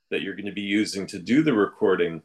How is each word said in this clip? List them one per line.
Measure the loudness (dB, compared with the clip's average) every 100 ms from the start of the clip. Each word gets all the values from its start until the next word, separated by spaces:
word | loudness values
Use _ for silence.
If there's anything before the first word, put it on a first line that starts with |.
| _
that | -6
you're | -6 -8
gonna | -10
be | -8
using | -2 0 0 -4 -8
to | -8
do | 2 2
the | 4
recording. | 2 2 2 2 2 0 -4